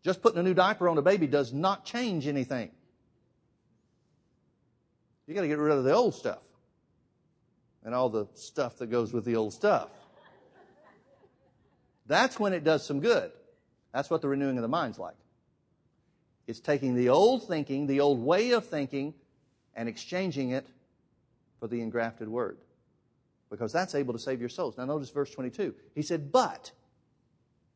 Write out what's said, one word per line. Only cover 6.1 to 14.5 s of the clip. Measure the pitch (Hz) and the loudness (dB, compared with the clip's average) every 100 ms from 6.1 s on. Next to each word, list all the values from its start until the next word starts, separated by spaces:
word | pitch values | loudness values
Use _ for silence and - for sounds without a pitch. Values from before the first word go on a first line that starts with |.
| - | 0
stuff | 120 - _ _ _ _ _ _ _ _ _ _ _ _ _ _ | -6 -8 _ _ _ _ _ _ _ _ _ _ _ _ _ _
and | 113 123 | -6 -2
all | 127 | 0
the | 110 101 | -2 -4
stuff | - - - 123 - | -12 -10 -6 -6 -6
that | 117 | -2
goes | 120 110 | -2 0
with | 120 | -4
the | 113 113 | -2 -2
old | 107 | -2
stuff. | - 208 151 - - - - - - _ _ 349 _ - _ 523 539 403 _ _ _ _ _ _ _ - | 0 2 2 0 -16 -20 -20 -20 -20 _ _ -20 _ -20 _ _ _ _ _ _ _ _ _ _ _ 0
That's | 165 254 - | 2 2 0
when | 208 | -2
it | 180 | 2
does | 151 151 - | 2 2 0
some | 139 | -2
good. | 196 202 90 - _ _ _ _ _ | 2 2 0 -12 _ _ _ _ _
That's | 127 143 | -6 -2
what | 160 | -2
the | 143 | 0
renewing | 139 139 | 0 0